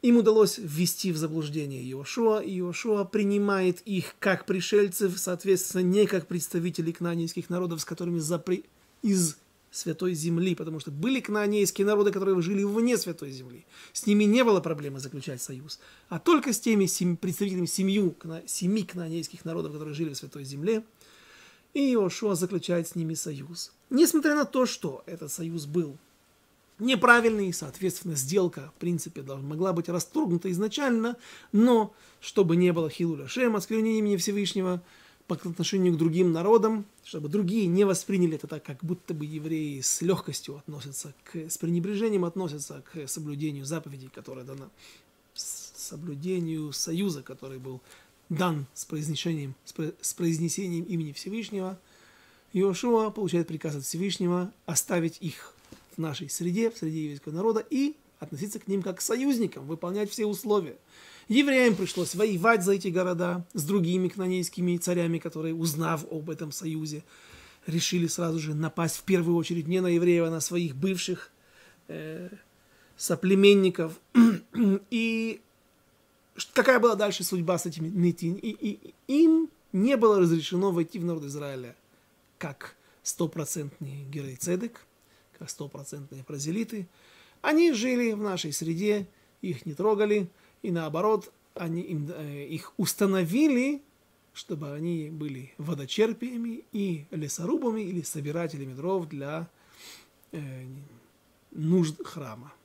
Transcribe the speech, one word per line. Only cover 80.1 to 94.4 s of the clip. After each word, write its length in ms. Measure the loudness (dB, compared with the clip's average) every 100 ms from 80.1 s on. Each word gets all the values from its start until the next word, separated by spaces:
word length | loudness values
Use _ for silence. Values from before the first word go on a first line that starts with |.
| 6
разрешено 520 | 6 4 0 0 0
войти 280 | 0 -2 -4
в 60 | -4
народ 180 | -4 -8
Израиля 500 | -10 -8 -10 -12 -18 _ _ _ _ _ _
как 380 | -10 -10 -16 -20 _ _
стопроцентный 1040 | -10 -4 -4 -4 -6 -6 -8 -10 -12 -12 -12
Герей 300 | -10 -10 -8
Цедек, 500 | -4 -2 -4 -10 _ _ _ _ _ _
как 120 | -14
стопроцентные 720 | -12 -12 -12 -14 -14 -14 -16
прозелиты. 640 | -12 -8 -4 -4 -4 -6 -10 _ -20 -20 -20 _
Они 320 | 2 6 6
жили 400 | 4 0 2 0
в 80 | 0
нашей 320 | -2 -4 -4
среде, 540 | -4 -4 0 2 0 -2 _ _ _
их 240 | -6 -6 -8
не 80 |
трогали, 560 | -2 2 4 4 2 0 _ _ _
и 100 | -4
наоборот, 600 | -2 -2 0 2 0 -2 _ _
они 280 | -10 -6 -4
им, 280 | -4 -6 -6
э, 360 | -8 -10 -10 -8
их 280 | -10 -10 -4
установили, 1040 | -4 0 2 2 2 4 4 4 2 -2 -8 _ _ _ _
чтобы 400 | -20